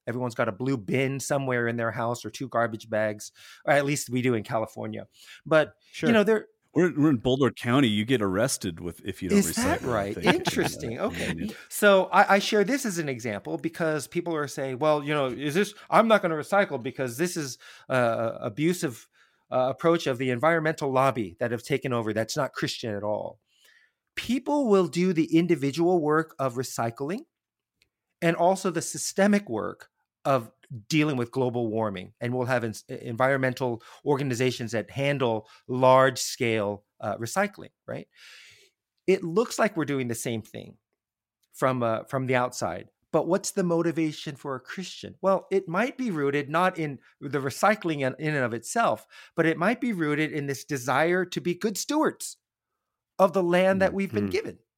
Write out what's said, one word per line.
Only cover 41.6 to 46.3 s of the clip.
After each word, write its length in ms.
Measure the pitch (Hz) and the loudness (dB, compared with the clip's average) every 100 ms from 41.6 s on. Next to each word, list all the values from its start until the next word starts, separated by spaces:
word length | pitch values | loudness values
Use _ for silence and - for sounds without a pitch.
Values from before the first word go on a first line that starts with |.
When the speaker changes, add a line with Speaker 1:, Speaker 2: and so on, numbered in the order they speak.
| 135 127 | 0 0
Speaker 1:
uh, 220 | 117 110 | 0 -2
from 240 | - 135 127 | -4 -4 0
the 80 | 127 | 0
outside. 540 | 123 - 98 90 - _ _ | 0 -4 -6 -6 -12 _ _
But 160 | 160 143 | 0 2
what's 240 | 196 - | 0 -2
the 120 | - | -2
motivation 720 | 180 170 170 160 160 151 - 135 | 0 2 0 0 -2 -4 -12 -12
for 180 | 147 | -8
a 60 | 131 | -10
Christian? 560 | - - 180 - 101 - | -10 -12 -12 -12 -14 -4
Well, 260 | 190 190 - | 0 0 0
it 180 | 190 185 | -4 -2
might 300 | 175 254 277 | -2 -2 -2
be 140 | 254 | -4
rooted 380 | 160 143 | 0 0